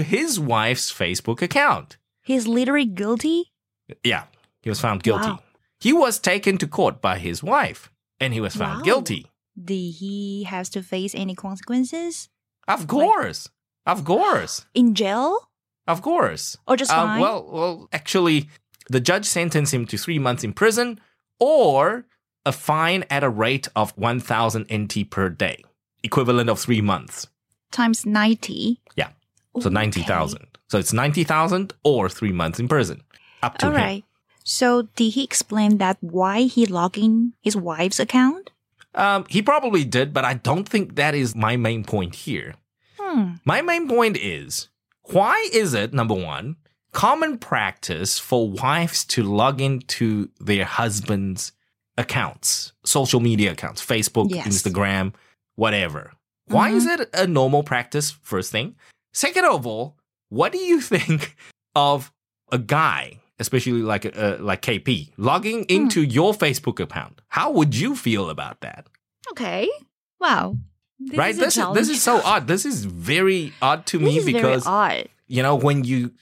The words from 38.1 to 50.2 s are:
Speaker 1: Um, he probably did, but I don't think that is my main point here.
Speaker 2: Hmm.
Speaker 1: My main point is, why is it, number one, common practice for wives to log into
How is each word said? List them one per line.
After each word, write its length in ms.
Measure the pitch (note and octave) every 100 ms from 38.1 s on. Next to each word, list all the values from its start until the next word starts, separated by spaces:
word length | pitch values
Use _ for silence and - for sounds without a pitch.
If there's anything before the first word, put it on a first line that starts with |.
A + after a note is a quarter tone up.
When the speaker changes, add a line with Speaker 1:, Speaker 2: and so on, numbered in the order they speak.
| B3+ B3+ F4+ - _ _ _ _ -
Speaker 1:
Um, 300 | G3+ G3 -
he 120 | G3+
probably 420 | G#3+ D4 B3+ F#3
did, 300 | B2+ B2 C#3+
but 100 | D3
I 120 | B2+ C3
don't 320 | C3 E3 G#3
think 280 | G#3+ - D3
that 180 | D3
is 220 | D3 B2 A2
my 220 | A2 B2
main 260 | A2+ A2+
point 320 | - G#2 E2+ - -
here. 280 | E2+ G#1 - _ _ _ -
Speaker 2:
Hmm. 380 | G4 C#4 F3+ E3+
Speaker 1:
My 180 | C#3+ F#3+
main 260 | F4 E4+ C#4+
point 260 | A#3+ A3+ F#3+
is, 520 | F#2+ - - - - _ _ _ -
why 240 | F3+ A3 G#4+ A4
is 220 | A3+ F#3+
it, 200 | A#2+ -
number 200 | C3+ A2+ F#2+
one, 400 | D#2+ C#2+ C#3 E3 _ _ _
common 440 | - A3+ D#4 D#4 A#3+
practice 800 | - A#2+ G2 - - E2 G2 -
for 300 | - B2 A2
wives 540 | F#2+ B2+ E3 E3+ - -
to 80 | B2
log 360 | G2 G#2 C3 C3+
into 680 | C3+ B2+ - - A2+ G#2+